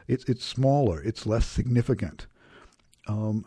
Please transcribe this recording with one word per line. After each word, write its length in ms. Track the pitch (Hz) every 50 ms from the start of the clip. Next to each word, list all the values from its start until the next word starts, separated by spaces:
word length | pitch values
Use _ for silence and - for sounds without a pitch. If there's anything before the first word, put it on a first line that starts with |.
| - -
it's, 160 | 127 127 -
it's 220 | - 120 - -
smaller, 560 | - - 123 135 135 139 143 135 104 82 76
it's 240 | - 110 107 - -
less 200 | 110 110 113 -
significant. 800 | - - - 107 123 123 120 117 - 123 - 107 78 - - - - _ _ _ - - - - - _ _ _ _ - _ _ -
Um, 360 | 104 107 110 110 107 110 -